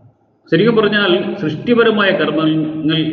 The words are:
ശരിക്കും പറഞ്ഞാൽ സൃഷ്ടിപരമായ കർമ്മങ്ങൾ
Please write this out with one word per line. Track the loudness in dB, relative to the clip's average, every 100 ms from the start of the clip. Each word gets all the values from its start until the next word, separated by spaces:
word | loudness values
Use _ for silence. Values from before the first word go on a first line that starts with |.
| -20 _ _ _ -2
ശരിക്കും | 0 2 2
പറഞ്ഞാൽ | 2 2 0 0 -2 -6
സൃഷ്ടിപരമായ | -6 -6 0 2 2 2 0 0
കർമ്മങ്ങൾ | -2 0 0 0 -2 -4 -2 -2 -2